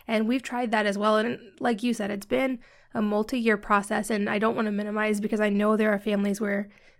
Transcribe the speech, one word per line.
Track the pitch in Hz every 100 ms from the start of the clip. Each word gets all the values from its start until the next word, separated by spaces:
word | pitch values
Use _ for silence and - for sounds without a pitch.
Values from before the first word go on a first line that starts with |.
| -
And | 220 220
we've | 254
tried | - 247 247
that | 220 208
as | 196
well. | 208 214
And | 233 240 - -
like | 254 226
you | 247
said, | 226 202
it's | 202 -
been | 254 262 247 - _ _
a | 240
multi-year | 214 208 214 254 226 208
process, | - 202 202 214 208
and | 214 202
I | 214
don't | 220 -
wanna | 214
minimize, | 202 208 214 214 208
because | 208 214
I | 208
know | 202 214 214
there | 214
are | 202
families | 214 202 202 202
where | 208 202 202 - - _